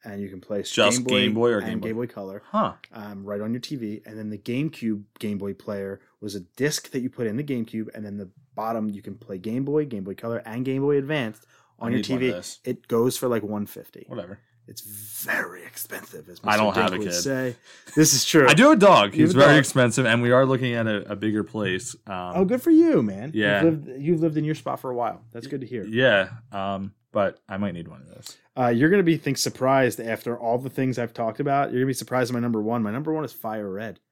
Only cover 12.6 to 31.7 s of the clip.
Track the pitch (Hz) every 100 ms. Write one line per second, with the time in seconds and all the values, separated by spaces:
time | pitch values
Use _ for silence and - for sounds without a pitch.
12.6 | - 123 _ 117 123 127 131 117 104 104
13.6 | 104 - - - - - 90 98 _ _
14.6 | - - 101 101 - - - - - -
15.6 | - - - - - 82 76 87 117 107
16.6 | 107 95 92 92 104 87 135 131 131 117
17.6 | _ - - - 156 131 - 165 131 156
18.6 | 269 302 196 151 101 156 156 127 143 151
19.6 | 139 135 123 110 127 117 120 123 135 131
20.6 | 127 120 110 104 - 101 107 107 104 110
21.6 | 101 92 - - - 92 90 120 190 247
22.6 | 339 311 330 240 110 95 131 110 104 101
23.6 | 165 156 139 131 143 170 165 151 151 151
24.6 | - 131 135 123 117 - - 117 127 139
25.6 | 117 120 101 113 127 104 92 - - 101
26.6 | 98 98 98 _ _ 110 95 - _ 98
27.6 | 101 87 82 82 - - - - _ -
28.6 | 123 120 151 202 170 151 147 131 - -
29.6 | 131 135 127 107 113 110 - 117 113 123
30.6 | 135 - 131 123 117 - 117 110 147 139
31.6 | 139